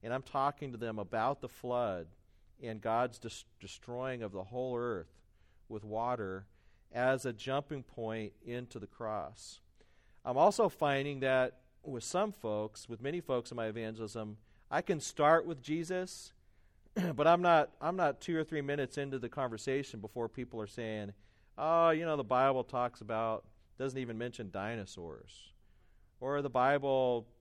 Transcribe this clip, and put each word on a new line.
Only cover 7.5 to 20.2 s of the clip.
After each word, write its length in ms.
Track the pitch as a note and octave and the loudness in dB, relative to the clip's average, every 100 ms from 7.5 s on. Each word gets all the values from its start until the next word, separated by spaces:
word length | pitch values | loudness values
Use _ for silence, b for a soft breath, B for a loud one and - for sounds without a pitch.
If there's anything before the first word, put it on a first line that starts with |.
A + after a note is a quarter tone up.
| C3+ C#3+ C#3+ | -4 -4 -10
point 500 | B2 - A2+ A2 G#2+ - - | -10 -8 -4 -4 -6 -12 -10
into 340 | A#2 G2+ A#2 | -8 -8 -12
the 80 | G2 | -12
cross. 720 | - A2+ G#2+ C#2+ A2 - - _ b b b b b - | -8 -4 -4 -6 -10 -18 -20 _ b b b b b -4
I'm 120 | B2+ | 6
also 320 | F3 G3+ G3+ | 6 8 2
finding 500 | - D3 C#3 C#3 C#3 | 4 2 2 0 0
that 380 | C3 C3 B2+ - _ _ - | 2 4 4 0 _ _ -10
with 160 | C3 | -8
some 280 | - F3 G#3+ | -2 0 0
folks, 580 | G3+ A2+ G#2+ G#2+ A2 - | -2 -2 -2 -2 -8 -12
with 120 | F2+ | -6
many 200 | B2+ F3 | -4 -4
folks 300 | D#3 B2+ A#2 | 0 -2 -2
in 60 | A#2+ | -4
my 100 | A2+ | -4
evangelism, 720 | A2 A2 A2+ A2 A2+ G#2+ G#2+ b b b | -2 -6 -6 -6 -6 -8 -10 b b b
I 120 | D3 | -2
can 180 | - E3 | 0 -2
start 460 | - - D3 E3 F3 | -2 4 6 6 4
with 160 | D#3 | -8
Jesus, 720 | B2+ D#3 E3 F#3 F#3 - - _ _ _ - _ _ - | -4 -4 -2 -4 -4 -10 -16 _ _ _ -20 _ _ -4
<clears throat> 200 | F3+ D3+ | -2 4
but 120 | D3+ | 6
I'm 140 | F3 | 6
not, 280 | F3+ E3 C#3+ - | 8 6 6 -2
I'm 160 | D3+ F#3 | -4 2
not 240 | E3 C3 | 2 0
two 160 | - E3 | -2 -2
or 60 | |
three 180 | D#3 D#3 | 0 -2
minutes 360 | C#3 C#3+ C3 - | -2 -2 -2 -4
into 220 | C#3 C3+ | -4 -4
the 100 | A#2 | -6
conversation 680 | - C3 A2+ - C3+ C#3 A2+ | -4 -4 -4 -2 -2 -2 -8
before 280 | G#2 - | -10 -6